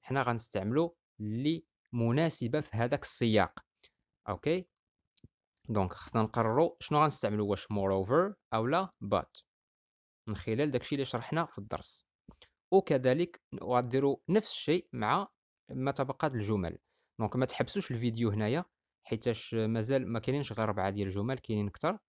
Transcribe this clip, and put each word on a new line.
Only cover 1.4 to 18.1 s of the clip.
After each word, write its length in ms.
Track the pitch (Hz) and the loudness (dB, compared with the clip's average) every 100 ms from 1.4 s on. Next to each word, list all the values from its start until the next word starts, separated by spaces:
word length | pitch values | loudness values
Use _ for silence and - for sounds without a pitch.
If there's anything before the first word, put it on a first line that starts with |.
| 143 160 - _ _ | -2 -2 -8 _ _
مناسبة 680 | 120 117 131 165 - 117 147 | 0 2 4 2 0 -2 -2
في 160 | - 107 | -2 -2
هذاك 260 | 120 143 | 0 0
السياق. 560 | - - 120 107 87 - _ _ - _ _ _ - | -2 0 4 6 4 0 _ _ -20 _ _ _ -8
أوكي؟ 380 | 92 147 180 180 _ _ _ _ - - _ _ _ - | -4 0 -2 -4 _ _ _ _ -20 -20 _ _ _ -2
دونك 240 | 107 92 | 0 0
خصنا 300 | - - 117 | -4 -4 -2
نقرروا 520 | 110 120 113 123 170 - | 0 0 2 2 2 0
شنو 240 | - 147 | 0 2
غنستعملوا، 460 | 151 143 110 104 101 | 4 2 -2 0 0
واش 160 | 98 - | 0 0
moreover 680 | 104 98 95 95 143 196 202 _ | 0 2 2 2 2 2 -4 _
أو 120 | 113 113 | -2 0
لا 280 | 165 190 _ | 0 -2 _
but، 400 | 101 98 - - _ _ _ _ _ _ _ _ - | 0 0 0 -16 _ _ _ _ _ _ _ _ -8
من 80 | 101 | -6
خلال 360 | - 113 147 | -2 0 0
داكشي 240 | 127 - 139 | 0 -2 -4
اللي 100 | 135 | -2
شرحنا 400 | 117 - 156 160 | -4 -2 -2 -2
في 120 | - | -8
الدرس. 500 | 104 - - - _ _ - _ - _ _ | -8 -8 -8 -14 _ _ -20 _ -20 _ _
وكذلك 680 | 190 190 143 127 139 175 - _ - | 2 4 2 4 2 0 -6 _ -10
غديروا 540 | - 123 123 131 139 135 - | 0 2 2 2 2 0 2
نفس 220 | 202 214 | 0 2
الشيء 380 | - - 175 - | -4 0 0 0
مع 340 | 123 107 160 202 _ _ _ - | -2 2 2 0 _ _ _ -10
ما 220 | 135 135 | -4 -2
تبقى 380 | 139 135 - 156 | -2 -4 0 0
د 60 | 127 | 0
الجمل. 420 | 104 107 85 82 _ _ _ - | 0 0 0 -6 _ _ _ -4
دونك 160 | - 127 | -2 0
ما 100 | 127 | -2
تحبسوش 460 | - 123 202 - | -2 -2 -2 -4
الفيديو 380 | 120 120 | -2 -2